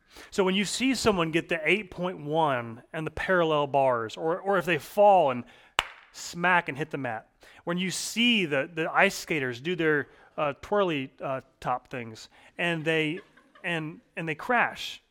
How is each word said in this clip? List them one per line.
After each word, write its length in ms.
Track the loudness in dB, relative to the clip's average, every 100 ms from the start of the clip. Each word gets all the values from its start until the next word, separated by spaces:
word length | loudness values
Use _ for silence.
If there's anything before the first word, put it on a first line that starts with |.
| _ -20 -6
So 120 | 0
when 100 | 2
you 120 | 2 0
see 300 | 0 0 2
someone 360 | 2 2 2
get 160 | 0 0
the 140 | -2
eight 280 | 2 0 0
point 280 | -6 -6 -6
one 640 | -2 0 2 0 -2 -10 -10
and 160 | -8 -6
the 40 |
parallel 560 | -4 0 2 4 2 2
bars, 500 | 2 2 2 -2 -6
or, 200 | -4 -2
or 160 | 0 0
if 80 | 2
they 140 | -2
fall 520 | 0 6 8 8 6
and 140 | 2 -6 -16 -6 -4 -4 -10 -20
smack 560 | -16 -14 -2 2 4 2
and 100 | -4
hit 140 | -6
the 60 | -6
mat, 320 | -6 -8 -12 _ -20 -12
when 140 | -6 -2
you 120 | -2
see 540 | -4 -6 0 2 2
the, 260 | 2 0 -2
the 180 | -4 -2
ice 240 | 2 2 2
skaters 460 | -4 -4 -2 -4
do 160 | -4 0
their, 320 | 2 2 -2 -10 -14 -4
uh, 160 | -4 -4
twirly, 520 | -2 0 2 0 -6 -8
uh, 180 | -8 -8 -10 _
top 260 | -4 -4 -4
things 400 | -12 -12 -14 -20 -20 -18 -4
and 260 | -2 0
they, 380 | 0 0 0 -4 -10 _ _ _
and, 380 | -6 -6 -6 -10 _ -8
and 100 | -6
they 80 | -6
crash 680 | -2 0 0 -4 -12 -14 _